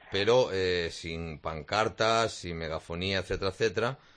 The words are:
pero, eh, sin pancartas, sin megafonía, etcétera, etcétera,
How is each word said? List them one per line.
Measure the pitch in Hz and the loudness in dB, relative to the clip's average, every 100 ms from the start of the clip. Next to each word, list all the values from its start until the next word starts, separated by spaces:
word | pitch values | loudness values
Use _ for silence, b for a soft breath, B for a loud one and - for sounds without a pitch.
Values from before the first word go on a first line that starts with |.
| - | -6
pero, | 98 101 123 117 | 0 4 6 4
eh, | 95 92 90 82 | 2 2 2 -2
sin | - 82 82 82 76 | -6 -8 -6 -6 -8
pancartas, | 80 80 73 101 110 - 110 113 113 | -8 -8 -2 0 0 2 2 4 2
sin | - 90 82 | -2 -8 -6
megafonía, | 80 80 - 85 92 98 | -4 -6 -6 -4 -2 -2
etcétera, | 87 92 98 | -2 -2 -2
etcétera, | - 113 101 113 135 b | 0 0 2 -2 -4 b